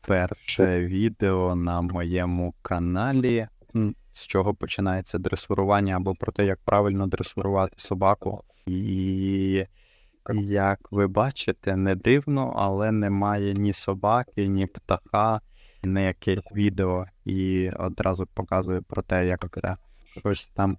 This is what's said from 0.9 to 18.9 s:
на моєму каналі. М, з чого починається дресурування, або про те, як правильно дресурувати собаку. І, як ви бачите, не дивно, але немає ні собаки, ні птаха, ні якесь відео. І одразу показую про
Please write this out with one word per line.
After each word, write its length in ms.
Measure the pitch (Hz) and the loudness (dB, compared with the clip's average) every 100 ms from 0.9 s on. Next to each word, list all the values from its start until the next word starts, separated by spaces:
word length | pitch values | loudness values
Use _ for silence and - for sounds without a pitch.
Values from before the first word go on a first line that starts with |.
| 95 113 107 98 92 92 87 | 0 0 0 0 2 2 0
на 260 | 87 87 | 0 -2
моєму 720 | 87 90 87 90 90 90 87 - | -2 -4 -2 -2 0 -2 -4 -6
каналі. 840 | - 87 87 90 120 135 127 120 110 _ - 113 | -6 -2 0 0 0 0 2 0 -2 _ -6 -2
М, 200 | 107 - _ | -2 -4 _
з 140 | - - | -20 -2
чого 260 | 98 95 | 0 0
починається 640 | - - - 98 92 90 98 | -2 -6 -2 -2 -2 -4 -4
дресурування, 800 | 95 95 - 98 98 101 101 92 | -2 -4 -4 -2 2 2 2 0
або 200 | 95 92 | -2 -4
про 160 | - | -6
те, 140 | - 101 | 0 0
як 140 | 95 - | 0 2
правильно 420 | 101 101 98 95 | 2 4 0 -2
дресурувати 680 | - - - 98 98 95 - | -2 -6 -4 0 0 0 -4
собаку. 680 | - 92 95 104 98 98 - _ - | -8 0 2 2 -2 -8 -14 _ -6
І, 1000 | 90 104 95 95 95 95 98 95 95 95 _ _ _ _ _ - | -4 -2 -2 -2 0 0 0 2 0 -2 _ _ _ _ _ -4
як 580 | 110 101 101 98 98 - | -2 0 2 2 0 -2
ви 160 | 101 98 | 0 2
бачите, 680 | 98 127 - - - - 95 | 4 0 0 -4 -2 -2 0
не 200 | 95 95 | 2 2
дивно, 580 | 117 139 143 139 127 - | 4 4 4 -2 -2 0
але 360 | 101 98 107 | 0 0 0
немає 640 | 110 104 98 101 104 101 | 2 2 2 2 0 0
ні 200 | 98 104 | 0 0
собаки, 760 | 98 - 95 104 120 123 - 98 | 0 -4 0 2 2 0 -2 0
ні 180 | 98 95 | 0 -2
птаха, 760 | - - 92 - 107 107 107 - - - _ | -6 -4 -4 0 0 2 0 -6 -20 -20 _
ні 200 | 95 95 | -2 0
якесь 480 | 95 92 - 95 - 104 | 0 0 -2 -2 -2 0
відео. 500 | 104 98 95 90 92 _ - | 0 2 0 -2 -4 _ -4
І 440 | 95 95 92 92 | -2 0 0 0
одразу 560 | - 92 - 95 92 92 | -2 -6 -2 -2 0 -4
показую 580 | - 92 92 90 90 | -6 -2 -2 0 -4
про 180 | - | -4